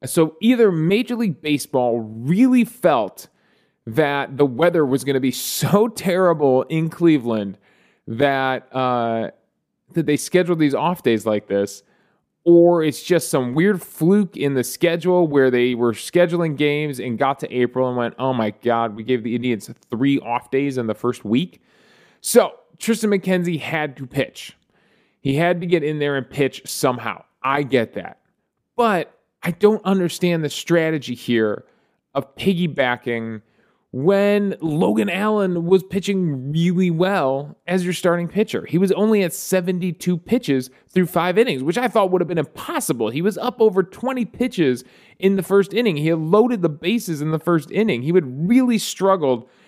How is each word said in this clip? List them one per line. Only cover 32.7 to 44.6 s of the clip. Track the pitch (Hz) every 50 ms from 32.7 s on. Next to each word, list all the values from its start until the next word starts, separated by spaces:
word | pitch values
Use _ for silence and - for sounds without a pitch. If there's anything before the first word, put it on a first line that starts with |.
| 131 143 135 123 123 120 - 123 120 117 113 113 110 107 - _ _ _ _ _ _ _ _ _
when | - 123 135 175 196 196 202 202 208 208 202 196 175 -
Logan | - 165 147 156 185 185 214 220 208 202
Allen | 175 190 208 214 214 208 196 185 180 170 170
was | 170 190 190
pitching | 180 190 - 196 - 196 202 190 185 165 143 131 127 139
really | 147 160 165 180 180 175 185 180
well | 165 160 180 185 202 190 143 131 135 135 143 147 - _ -
as | - 180 190 175
your | 180
starting | 180 - - 175 170 175 175 165
pitcher. | - 190 220 220 - - - -
He | - 170
was | 196 190
only | - 160 202 220 220 208 190
at | 170 -
seventy-two | - - - 190 185 175 180 185 180 180 180 165 - - 180 180 165
pitches | - - 214 254 - - 139 131 131 - _ _ _ _
through | - 185 185 175
five | - 180 165 180 180 208
innings, | 240 269 165 127 131
which | 151 170 233
I | 254 240
thought | 170 220 202 190
would | 185 180
have | 175 151
been | 175 165
impossible. | 151 - - - - - 349 311 - - 156 117 113 107
He | 117 147 170
was | 208 196 -
up | - 247 247 -
over | 226 220 185 190
twenty | 180 175 - - - 254 262 254 233
pitches | - - - 247 254 - -